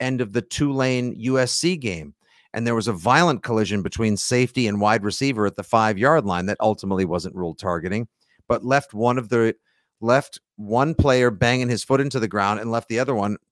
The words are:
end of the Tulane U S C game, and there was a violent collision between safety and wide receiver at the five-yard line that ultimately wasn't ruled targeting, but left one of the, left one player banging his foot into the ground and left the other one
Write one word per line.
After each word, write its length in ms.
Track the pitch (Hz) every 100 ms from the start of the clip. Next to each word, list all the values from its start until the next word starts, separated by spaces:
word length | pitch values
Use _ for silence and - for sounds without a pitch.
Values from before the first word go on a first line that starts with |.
end 180 | 127 131
of 140 | 117
the 80 | 110
Tulane 720 | - - 147 135 131 127 123 -
U 240 | 113 131
S 140 | 127
C 240 | - 170 180
game, 360 | 120 87 73 - _ _ _
and 140 | - 117
there 80 | 117
was 140 | 110
a 40 |
violent 480 | 95 90 135 175 123
collision 400 | - 110 104 104
between 360 | 92 - 113 104
safety 500 | - 123 123 - 117
and 140 | 101
wide 240 | 104 110 101
receiver 400 | 92 139 117 101
at 100 | -
the 80 |
five-yard 640 | 95 113 110 98 127 160 101
line 220 | 87 92
that 100 | 104
ultimately 460 | 110 104 98 95 92
wasn't 280 | 87 87
ruled 260 | 92 85 78
targeting, 500 | 98 85 87 104 117 _ _ _ -
but 160 | 120 117
left 280 | 139 135
one 240 | 107 120 123
of 120 | 113
the, 260 | 120 113 - _ _ _ _
left 400 | 113 127 - - _ -
one 360 | 104 113 143
player 380 | 151 143 127 123
banging 380 | 98 120 127 123
his 160 | 117 -
foot 160 | 131
into 180 | 139 131
the 80 | 110
ground 320 | 101 98 104
and 120 | 113
left 180 | 113 -
the 100 | 113
other 160 | 127 120
one 220 | 101 104 -